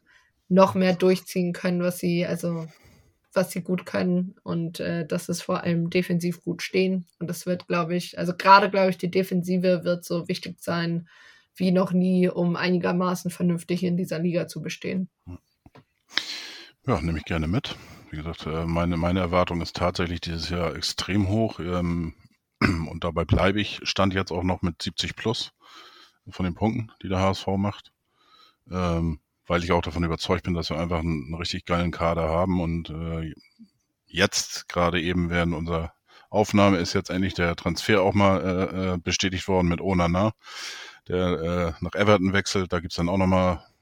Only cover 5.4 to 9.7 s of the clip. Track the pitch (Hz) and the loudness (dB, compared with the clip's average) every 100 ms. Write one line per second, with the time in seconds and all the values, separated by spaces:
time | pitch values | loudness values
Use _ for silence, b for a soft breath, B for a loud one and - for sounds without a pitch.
5.4 | - 185 175 170 170 180 180 175 175 170 | -4 -2 0 0 0 0 0 0 -2 -4
6.4 | - 170 - 185 190 190 175 - 170 170 | -6 -8 -2 0 2 0 -4 -10 -8 -6
7.4 | - 175 - 175 165 175 170 - 170 175 | -4 -4 -2 -2 0 -2 -4 -6 -4 2
8.4 | 190 196 196 196 190 185 175 185 190 185 | 8 8 8 4 2 2 -2 0 0 0
9.4 | 175 185 185 | 0 0 2